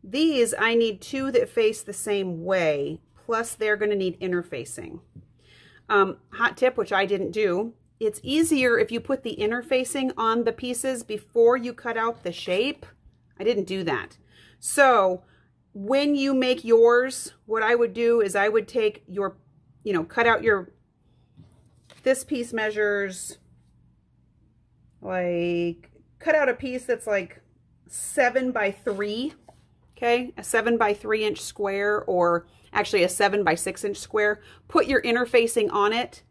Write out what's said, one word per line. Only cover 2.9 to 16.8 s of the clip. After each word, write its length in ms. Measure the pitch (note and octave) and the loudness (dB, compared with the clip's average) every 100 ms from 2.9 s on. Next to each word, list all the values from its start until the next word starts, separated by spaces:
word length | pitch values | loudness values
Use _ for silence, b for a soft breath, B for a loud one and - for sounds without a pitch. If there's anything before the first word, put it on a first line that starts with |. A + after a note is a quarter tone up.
| D#3+ _ _ - | -8 _ _ -6
plus 300 | A3+ A#3 - | -4 -4 -4
they're 200 | G#3+ G#3 | -2 0
gonna 200 | G#3 G3+ | 0 0
need 240 | F#3+ F3 | -2 -4
interfacing. 800 | F#3 F3+ F3 C3+ A2+ - - - _ - - _ b b b b - | -4 -4 -4 -10 -10 -14 -14 -16 _ -20 -20 _ b b b b -2
Um, 300 | G3+ F#3+ - _ | 2 2 -2 _
hot 220 | - A#3 A#3+ | -4 -2 2
tip, 200 | B3+ B3 | 0 0
which 160 | A3+ | -2
I 140 | G3 G3 | -2 0
didn't 260 | G3 F#3+ | -2 -4
do, 420 | F#3+ G#3 F3 A3+ - _ _ | -2 0 0 -4 -10 _ _
it's 220 | A3 G#3 | -6 -6
easier 560 | - D4 E4 D4 B3+ A#3 | -4 0 2 2 2 2
if 140 | G#3 | 0
you 80 | A#3 | -4
put 240 | - C4 | -4 -6
the 120 | A#3+ - | -4 -4
interfacing 760 | G#3 A#3+ A#3 B3+ B3+ C#4 C4 - | -2 -2 -2 -2 0 -4 -4 -2
on 280 | A3+ A3+ | 0 0
the 80 | A#3 | -2
pieces 500 | A#3 B3 A#3+ C4 B3 | -4 -8 -4 -4 -6
before 540 | A3+ G#3+ - A#3 A#3 B3+ | -8 -10 -4 4 6 4
you 180 | A#3+ | -2
cut 220 | A#3 A#3+ A3+ | -8 -6 -2
out 260 | A3+ A#3 | -4 -4
the 100 | F3+ | -8
shape. 540 | E3+ - F3+ C4 D4+ - _ - _ _ _ | -8 -4 -2 -2 -4 -16 _ -20 _ _ _
I 60 | |
didn't 240 | G3+ G#3+ F3+ | -2 0 -2
do 160 | F#3+ | -4
that. 340 | E3 B2 - _ b b b b | -4 -4 -6 _ b b b b
So 640 | - - C#4 A#3 F#3+ F#3 b b b _ _ | -4 4 6 6 4 0 b b b _ _
when 440 | G3+ G3+ C4+ D4 C#4+ | -12 -2 0 2 0
you 180 | C4+ | 2
make 300 | C4+ B3+ B3+ | 2 2 0
yours, 680 | A3+ A3+ | 4 6